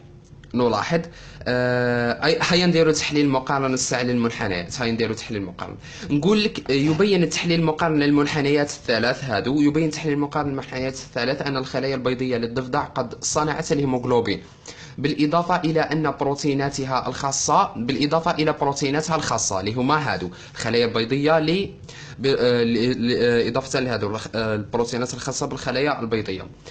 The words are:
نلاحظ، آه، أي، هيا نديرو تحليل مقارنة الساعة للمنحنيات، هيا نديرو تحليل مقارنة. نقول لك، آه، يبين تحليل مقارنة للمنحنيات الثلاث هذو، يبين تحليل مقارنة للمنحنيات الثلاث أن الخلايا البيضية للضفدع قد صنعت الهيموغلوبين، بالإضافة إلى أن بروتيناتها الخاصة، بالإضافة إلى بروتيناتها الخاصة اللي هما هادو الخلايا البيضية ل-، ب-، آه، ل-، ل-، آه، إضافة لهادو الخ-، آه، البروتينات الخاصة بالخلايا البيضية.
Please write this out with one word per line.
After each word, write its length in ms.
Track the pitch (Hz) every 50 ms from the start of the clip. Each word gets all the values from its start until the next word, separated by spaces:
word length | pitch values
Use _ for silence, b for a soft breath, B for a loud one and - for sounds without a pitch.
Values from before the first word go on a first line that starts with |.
| - - - - - - - - - - -
نلاحظ، 480 | 120 123 117 107 104 - - 170 175 170 - B B B B B B B
آه، 840 | - 123 123 123 123 123 123 123 123 120 120 120 120 113 - -
أي، 140 | 151 165 -
هيا 240 | - - 175 175 180
نديرو 260 | 180 170 165 165 156
تحليل 380 | 151 151 - - 147 147 147 143
مقارنة 440 | 131 131 131 - 143 135 135 131 127
الساعة 300 | 127 - - 131 123 123
للمنحنيات، 800 | 123 123 120 117 117 113 - 120 101 92 87 85 87 - -
هيا 100 | 120 117
نديرو 220 | 113 113 113 107 110
تحليل 280 | - - - 117 101
مقارنة. 340 | 98 90 90 - 92 90 98 104 B B B B B 175
نقول 340 | 143 147 147 190 214 214 208
لك، 280 | 208 - - - -
آه، 20 | 135
يبين 560 | 139 143 156 156 156 202 214 196 180 170 156
تحليل 340 | - - - 170 165 170 165
مقارنة 420 | 160 156 156 175 165 156 147 143
للمنحنيات 640 | 143 147 143 147 143 151 156 139 139 143 147 147 147
الثلاث 540 | - - - - 120 110 113 117 - - 139
هذو، 380 | 131 110 98 95 120 139 151
يبين 300 | 147 147 143 156 165 156
تحليل 280 | 151 - 156 156 143 147
مقارنة 300 | 143 143 - 156 143 143
للمنحنيات 440 | 135 139 143 - 135 127 131 135 131
الثلاث 480 | - - - - 127 120 127 143 -
أن 160 | 156 143 139 131
الخلايا 380 | 131 - - 131 131 139 135
البيضية 420 | 127 120 127 127 120 131 127 123 113
للضفدع 460 | 117 117 120 131 127 123 131 147 131
قد 400 | - - 135 123 113 - - -
صنعت 480 | - - 151 151 156 143 151 165 -
الهيموغلوبين، 720 | 160 143 143 135 127 123 120 123 123 120 113 104 95 - - B B B B B B B B B B B
بالإضافة 580 | 127 143 147 - 151 147 160 175 170 - 180
إلى 240 | 175 156 160 160 160
أن 320 | 147 - 165 165 156 143
بروتيناتها 960 | 135 - 139 139 139 139 - 147 139 139 139 139 135 - 131 131 131 123 - 123
الخاصة، 640 | 135 - - 135 135 - - - 151 175 196 - -
بالإضافة 560 | 123 117 123 135 - 143 147 156 160 165 -
إلى 220 | - 143 156 156 147 -
بروتيناتها 540 | 147 139 139 - 151 135 139 156 160 - 160
الخاصة 440 | 151 - - 123 113 - - 101 95
اللي 140 | 95 104 110
هما 400 | 127 123 135 151 156 143 120 98
هادو 160 | 87 90 87 90 B B B B
الخلايا 320 | - - 113 113 120 120
البيضية 540 | 113 110 113 117 113 135 139 143 151 160 160
ل-، 300 | 156 156 170 196 196 - - - - B B B B B B B
ب-، 60 | 113
آه، 380 | 135 139 - 120 123 123 120 117
ل-، 440 | 117 117 110 113 127 127 - 117 120
ل-، 100 | 120 -
آه، 320 | 113 120 120 117 113 110
إضافة 300 | 120 135 131 - - 139
لهادو 380 | 127 127 117 113 107 101 107 107
الخ-، 100 | - - -
آه، 200 | 113 113 110 107
البروتينات 580 | 104 104 - - 117 117 120 - 120 123 123 -
الخاصة 320 | 120 - 135 127 - 151
بالخلايا 540 | 131 135 127 - 135 123 127 143 147 139 127
البيضية. 440 | 117 113 113 110 104 - 95 - - - - - B B